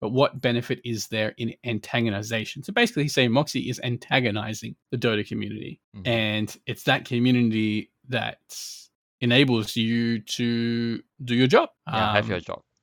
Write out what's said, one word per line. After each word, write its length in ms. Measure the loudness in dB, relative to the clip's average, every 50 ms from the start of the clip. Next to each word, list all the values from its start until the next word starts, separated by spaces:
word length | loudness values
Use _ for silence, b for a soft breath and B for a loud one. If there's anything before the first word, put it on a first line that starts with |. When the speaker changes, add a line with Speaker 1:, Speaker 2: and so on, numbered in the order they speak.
Speaker 1:
but 100 | -6 -2
what 300 | 2 2 2 2 2 0
benefit 380 | 0 0 0 0 -2 -4 -6 -6 -6
is 220 | -6 -6 -6 -6 -4
there 260 | -2 -2 -2 -2 -2 -6
in 160 | -8 -8 -8 _ -6
antagonization?" 1000 | -6 -4 -4 -4 -2 -2 0 0 0 0 -2 -4 -4 -4 -6 -6 -6 -10 -12
So 100 | -8 -2 0
basically 300 | 2 2 2 2 0 -2
he's 100 | 0 2
saying 180 | 2 4 4
Moxie 380 | 4 2 2 0 -2 -4 -4 -4
is 100 | -6 -4 -4
antagonizing 920 | -4 -4 -4 -2 0 2 2 2 2 0 -2 -4 -6 -8 -8 -10 -12 -14 _ _ -8
the 80 | -6 0
Dota 280 | 0 2 2 0 -2
community. 540 | -2 -4 -6 -6 -6 -8 -10 -10 -12 -14 -16 _ _ -14
Speaker 2:
Mm-hmm. 100 | -8 -4 -2
Speaker 1:
And 480 | 0 0 0 0 0 -2 -2 -4 -6 -10 -10
it's 160 | -10 -10 -4 0
that 220 | 0 0 0 0
community 840 | -2 0 2 4 4 4 4 4 2 2 2 0 0 0 -2 -4 -8 _ _ _ -6
that 300 | -4 -4 -4 -4 -8 _ _ -16 -14 -14 -14 -14 -14 -16 -20 _ _ _ _ _ _ -2
enables 560 | 2 4 6 6 6 6 4 0 0 -2 -2
you 420 | 0 0 2 2 0 0 0 -2 -4
to 840 | -4 -6 -4 -2 -2 0 0 0 0 0 0 -2 -2 -2 -4 -6 -8 _ _ -10 -4
do 100 | 0 4
your 120 | 4 6
job. 240 | 6 6 6 4 2 _ _ -8
Speaker 2:
Yeah, 260 | -4 0 0 2 4 4
have 100 | 2 2
Speaker 1:
Um, 60 | 2
Speaker 2:
your 80 | -2 -4
job. 220 | -6 -8 -12 -12 _ _ _ _